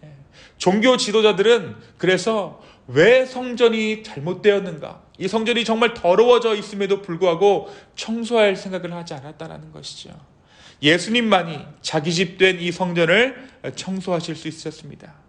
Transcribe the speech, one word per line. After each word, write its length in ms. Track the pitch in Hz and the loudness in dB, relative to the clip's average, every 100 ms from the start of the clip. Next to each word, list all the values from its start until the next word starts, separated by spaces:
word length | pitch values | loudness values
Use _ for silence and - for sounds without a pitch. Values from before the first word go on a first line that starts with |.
예. 40 | 151 - - - - _ | -20 -20 -20 -20 -20 _
종교 400 | - 196 240 247 | 0 4 4 4
지도자들은 800 | 254 208 214 185 202 233 160 107 - _ | 2 4 4 4 4 2 0 -14 -20 _
그래서 640 | 170 185 180 220 175 - - - - | 0 0 0 -2 -4 -10 -20 -20 -4
왜 400 | 131 180 254 254 | 4 6 6 2
성전이 760 | 254 254 233 240 220 220 214 | -4 -8 2 2 2 -2 -4
잘못되었는가, 1000 | 214 - 147 180 208 202 185 160 - 82 _ _ | -8 -10 -8 0 2 2 0 -10 -14 -18 _ _
이 100 | 185 | -4
성전이 360 | 214 220 233 | -2 0 -2
정말 300 | 220 226 233 | 0 2 0
더러워져 600 | 233 175 190 240 240 226 | 0 2 4 6 6 4
있음에도 480 | 214 - 202 196 196 | -2 -6 -6 -2 -2
불구하고 720 | - 165 180 170 202 185 - - - - | -4 -2 0 2 2 2 -2 -18 -20 -14
청소할 600 | - 226 226 233 208 185 | -8 -6 -2 2 2 0
생각을 360 | 196 185 175 | -6 -10 -8
하지 220 | 175 165 | -12 -12
않았다라는 580 | 151 135 156 160 156 156 | -14 -14 -16 -16 -16 -18
것이죠. 380 | 156 147 - - - - _ _ _ - _ | -18 -18 -18 -20 -20 -20 _ _ _ -20 _
예수님만이 800 | 143 175 175 233 226 196 170 147 - - | 0 2 2 -2 2 0 0 -10 -14 -14
자기 320 | - 160 151 | -6 -4 -2
집 260 | 170 185 185 | -2 -2 2
된 220 | 185 180 | 2 2
이 120 | 175 | -4
성전을 800 | 170 185 170 165 190 254 262 - - - - | -4 -4 0 2 4 2 -2 -20 -14 -14 -12
청소하실 580 | - 190 185 175 170 | -8 -8 -4 -4 -4
수 140 | 156 165 | -10 -12
있으셨습니다. 640 | 156 160 156 147 143 - - | -12 -14 -14 -20 -20 -20 -20